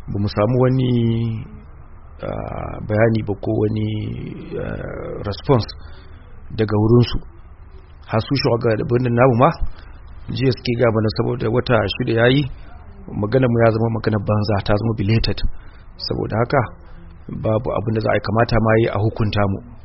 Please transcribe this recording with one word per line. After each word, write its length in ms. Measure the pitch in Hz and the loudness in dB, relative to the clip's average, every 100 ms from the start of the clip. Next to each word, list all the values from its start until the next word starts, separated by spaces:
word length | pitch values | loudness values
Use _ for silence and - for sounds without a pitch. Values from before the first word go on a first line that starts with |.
ba 160 | - 101 | -6 -4
mu 100 | 104 | -2
samu 260 | - 107 127 | 0 2 4
wani, 340 | 127 131 127 120 117 113 117 110 - - - - - - - - | 4 2 2 2 2 0 -2 -4 -10 -16 -18 -20 -20 -18 -18 -12
ah, 580 | 52 52 53 - 50 - | -8 -8 -8 -8 -8 -10
bayani 420 | - 104 113 113 | -4 2 4 2
ba 100 | 107 | -2
ko 140 | 98 - | -4 -2
wani, 360 | 110 107 107 107 107 107 117 - - - | 0 0 0 -2 -4 -6 -8 -8 -10 -10
ah, 680 | - - - - - - - | -8 -6 -8 -8 -10 -10 -8
response 460 | 104 98 - 131 - - - - - - - - - | -6 -6 2 2 2 -10 -16 -18 -18 -20 -18 -18 -12
daga 280 | - 110 104 | -4 0 2
wurinsu. 400 | 110 120 117 - - - - - - - - - | 6 6 6 0 -6 -18 -20 -20 -20 -20 -20 -20
Har 200 | - 113 | -4 -4
su 120 | - | -2
shugabannin 800 | 135 123 113 117 107 117 120 127 | 0 0 2 0 0 0 0 2
namu 220 | 120 135 | 4 4
ma, 140 | 117 147 - - - - - - - | 6 4 2 -4 -4 -16 -18 -18 -16
jiya 260 | - 110 131 | -10 -2 0
suke 220 | 113 - | 0 -2
ga 140 | 120 120 | 2 2
mana 200 | 110 110 | 2 0
saboda 380 | - 120 123 117 | 0 -2 -2 0
wata 280 | 123 120 113 101 | 0 2 2 2
shida 260 | - 123 | -2 -2
ya 140 | 113 120 | 4 4
yi, 160 | 139 135 - - - - - - | 4 0 -8 -16 -18 -18 -18 -10
maganar 420 | - 104 131 127 | -6 0 2 4
mu 80 | 117 | 4
ya 100 | 117 | 4
zama 160 | 110 113 | 4 0
maganar 320 | 110 107 104 | 0 0 0
banza, 340 | 98 107 107 101 | 2 0 2 0
ta 140 | - | 2
zama 180 | 104 113 | 0 2
belated. 460 | 110 101 110 - - - - - - - | 0 2 2 2 0 -2 -2 -12 -20 -20
Saboda 400 | - - - - 110 | -12 -6 -4 -2 -2
haka, 240 | 120 143 120 - - - - - - | 2 2 0 -8 -18 -18 -18 -18 -12
babu 380 | 92 110 107 - | -4 0 0 0
abin 240 | - 107 | -2 0
da 80 | 110 | 0
za 80 | 110 | 0
a 40 | |
yi, 60 | 104 | 0
kamata 360 | - 107 120 113 | 0 0 2 4
ma 140 | 110 | 4
yi 120 | 113 117 | 4 4
a 100 | 101 | 2
hukunta 440 | 110 - 104 104 | 0 0 0 2
mu. 160 | 101 98 - - | 0 -2 -8 -18